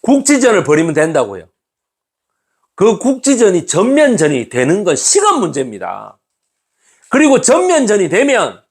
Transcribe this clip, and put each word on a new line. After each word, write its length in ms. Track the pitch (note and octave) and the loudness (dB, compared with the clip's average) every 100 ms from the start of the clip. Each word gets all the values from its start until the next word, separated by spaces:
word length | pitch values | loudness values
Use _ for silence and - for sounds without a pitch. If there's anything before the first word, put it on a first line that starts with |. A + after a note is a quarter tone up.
국지전을 640 | - C#4 C4+ C#4+ B3 G#3 | 2 0 2 2 2 2
벌이면 300 | C#3+ D3+ E3 | 2 0 0
된다고요. 540 | D3+ D#3 D3+ A2 G2 D#2+ _ _ _ _ _ _ _ _ _ _ _ _ | 0 0 -2 -4 -8 -18 _ _ _ _ _ _ _ _ _ _ _ _
그 240 | - G#3 A3 | -2 0 0
국지전이 680 | B3+ C4 - C4 A3 F3+ D#3+ | -2 -2 -2 2 2 2 -2
전면전이 800 | E3 A3+ C#4 D4 G#3+ D3+ C#3 A2+ | -2 0 2 2 2 0 -2 -4
되는 360 | B2 B2+ F#3 | -4 -2 0
건 120 | F3+ D3 | -2 -2
시간 420 | - G4 G#4 E4+ | 0 0 0 0
문제입니다. 800 | F3+ C#3 C3 G#2 F2+ G2 G#2 _ _ _ _ _ _ _ _ _ _ | -2 -4 -8 -10 -12 -12 -16 _ _ _ _ _ _ _ _ _ _
그리고 320 | C4 D4+ C4+ | 0 2 2
전면전이 680 | - D#4 F#4 E4 A#3+ G#3 F3 | 2 2 2 0 0 0 0
되면 560 | F3+ C#4 B3+ D3+ F#2 _ | 0 0 0 -2 -6 _